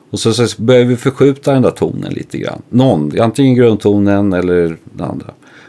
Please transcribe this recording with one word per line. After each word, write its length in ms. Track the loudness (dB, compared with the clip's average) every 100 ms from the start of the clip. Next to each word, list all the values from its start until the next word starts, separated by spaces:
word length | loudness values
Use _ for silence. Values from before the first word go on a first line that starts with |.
| -12
Och 100 | -4
så, 140 | -2
så 280 | 0 -2 -2
börjar 240 | 2 4 2
vi 100 | 0
förskjuta 580 | -2 0 0 0 -2
den 80 | 2
där 100 | 0
tonen 420 | 0 -4 -4 -8
lite 240 | -10 -10 -8
grann. 240 | -8 -10 -4
Någon, 500 | 0 2 0 -2 -2
antingen 340 | -2 2 2 4
grundtonen 800 | 4 4 2 2 2 0 0
eller 440 | -2 0 0 0 -6 -16
den 140 | -12 -10
andra. 240 | -10 -12 -20 _ -20